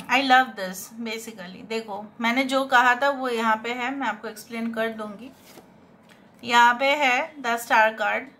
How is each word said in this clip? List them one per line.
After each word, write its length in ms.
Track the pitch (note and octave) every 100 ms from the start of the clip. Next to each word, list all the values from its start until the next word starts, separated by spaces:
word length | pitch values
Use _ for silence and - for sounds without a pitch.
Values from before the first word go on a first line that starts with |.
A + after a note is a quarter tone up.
| -
I 120 | B3
love 300 | C4+ B3+ B3+ G#3
this 300 | F#3 F#3 - A3+
basically। 640 | A3+ A3 A3+ G#3+ F3+ F#3 -
देखो, 360 | A3+ A3 G3 G#3+ -
मैंने 240 | A#3 B3
जो 200 | C4+ C4+ C4+
कहा 280 | B3+ B3+ B3
था 60 | C#4
वो 180 | C#4 C4
यहाँ 280 | A#3 A3+ A3
पे 80 | A#3
है, 220 | B3 B3
मैं 120 | C#4 B3
आपको 220 | G#3+ A3+
एक्सप्लेन 440 | A3 - A#3 A3+
कर 140 | A3+ A3
दूँगी। 380 | A3 G#3+ G3+ B3+ - - - - _ _ _ _ - _ _
यहाँ 320 | A#3+ A#3+ A#3+ A#3+
पे 140 | C#4 D4
है 460 | C#4 B3 D#4+ D4+
the 160 | B3 A#3+
star 260 | - A#3 A3 A3
card। 360 | G#3 A3 - -